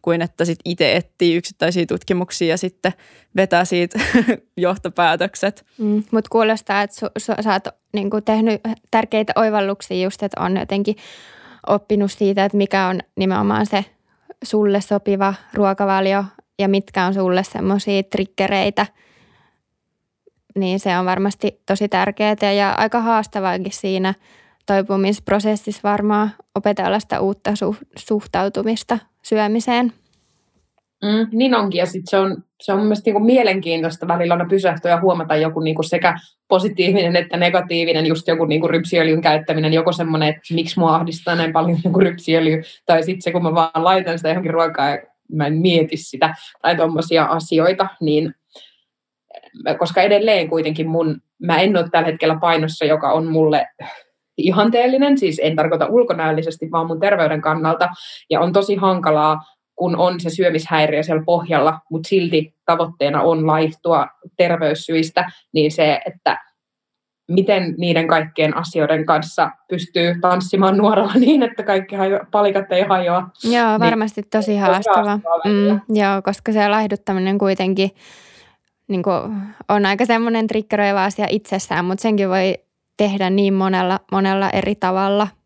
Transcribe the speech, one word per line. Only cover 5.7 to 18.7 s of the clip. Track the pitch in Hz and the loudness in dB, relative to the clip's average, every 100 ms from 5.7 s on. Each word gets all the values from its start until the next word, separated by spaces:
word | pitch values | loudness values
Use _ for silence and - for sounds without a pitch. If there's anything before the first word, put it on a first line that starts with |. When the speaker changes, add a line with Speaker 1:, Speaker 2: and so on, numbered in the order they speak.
| - | -6
Speaker 2:
Mm, | 214 208 208 | -2 -2 0
mut | 220 214 | -4 0
kuulostaa, | 226 220 220 - 196 | 0 2 0 -2 -2
että | 202 - 214 | -2 -6 -10
su-, | 214 | -8
su-, | 220 214 | -6 -4
sä | 214 | 0
oot | 196 - _ _ | -2 -4 _ _
niinku | 208 202 214 | -6 -4 -4
tehnyt | 208 220 226 208 226 220 _ | 0 0 0 -2 -6 -10 _
tärkeitä | 220 220 220 214 - | -2 0 -2 0 0
oivalluksia | 220 214 196 196 - 185 | 0 0 -2 -4 -6 -4
just, | 185 - | -4 -4
että | 202 - | -8 -4
on | 180 190 | -2 -2
jotenkin | - 196 202 214 - - - - - - - | -2 -2 -2 -4 -10 -20 -20 -20 -20 -14 -2
oppinut | 202 - 214 202 | -2 0 0 0
siitä, | - 202 202 196 | 0 0 2 0
että | 202 | 0
mikä | 196 196 185 | 0 0 0
on | 185 - - | -4 -8 -4
nimenomaan | 190 190 202 214 214 | -2 0 0 0 0
se | 196 202 _ _ _ _ - | -2 -4 _ _ _ _ -16
sulle | - 214 208 196 | -4 0 2 0
sopiva | 190 202 208 196 196 190 - | -2 -2 -2 0 -2 -4 -8
ruokavalio | - 196 196 202 190 190 196 196 - _ - | 0 0 0 0 0 0 0 -4 -12 _ -4
ja | 196 | 0
mitkä | 196 196 196 180 | 0 -2 -2 -2
on | |
sulle | 196 185 185 | 0 0 0
semmosia | 190 - 190 196 208 196 | -2 -4 -2 -2 0 -2
triggereitä. | 190 - 190 - 190 196 202 | -2 -4 -4 -4 -2 0 0